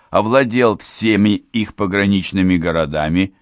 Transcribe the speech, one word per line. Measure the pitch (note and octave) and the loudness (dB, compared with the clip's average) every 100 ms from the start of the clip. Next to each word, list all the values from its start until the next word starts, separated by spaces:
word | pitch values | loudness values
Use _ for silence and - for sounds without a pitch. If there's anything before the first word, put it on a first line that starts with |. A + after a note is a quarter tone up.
| _ | _
овладел | F#2 G#2+ C3+ B2 B2 A#2 G2 | -2 2 0 2 2 2 0
всеми | - - A2 G2 G#2 | -8 -4 0 4 2
их | G2 - A#2 G2+ - | 2 -2 -4 -4 -4
пограничными | G2+ G2+ G2+ G2 E2+ F#2+ F#2 F2+ | -2 0 2 0 -2 0 2 2
городами – | E2+ E2 D2 D2+ D#2 F2 F#2+ - | 0 -2 -2 -4 -2 0 -2 -6